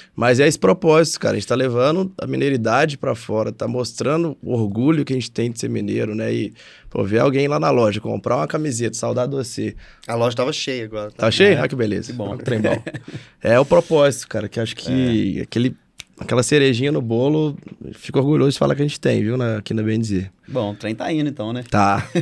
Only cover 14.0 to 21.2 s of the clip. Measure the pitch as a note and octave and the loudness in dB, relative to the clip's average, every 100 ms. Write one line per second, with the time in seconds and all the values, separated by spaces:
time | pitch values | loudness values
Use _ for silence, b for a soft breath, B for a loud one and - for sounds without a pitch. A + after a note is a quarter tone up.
14 | C#3+ B2 - A2 G#2 - A2+ - - C3 | 4 2 -6 -6 -6 -4 -6 -6 -4 0
15 | B2+ A2+ G2 E2 - A2+ B2+ - _ _ | 2 0 0 -4 -4 0 0 -2 _ _
16 | - _ - A#2 B2 D3 C#3 A#2 C#3 D3+ | -20 _ -2 0 4 4 4 2 0 -2
17 | A#2 A2+ C3+ D#3 D3+ C#3 - - - - | 0 0 2 2 0 -4 -14 -16 -16 -14
18 | - C#3+ C3+ D3+ C3+ C3 C#3+ C#3 D3 - | -2 0 4 4 4 2 0 2 -2 0
19 | - A2+ G#2+ B2+ A#2+ A2 G2+ A2 G#2+ A2 | 0 0 0 -2 -2 -4 -4 -4 0 0
20 | A2 F#2+ F#2+ - - B2+ G#2 G2+ G#2+ A2 | 0 -2 -4 -10 -8 -4 -4 -6 -8 -6
21 | - D#3 | -4 -2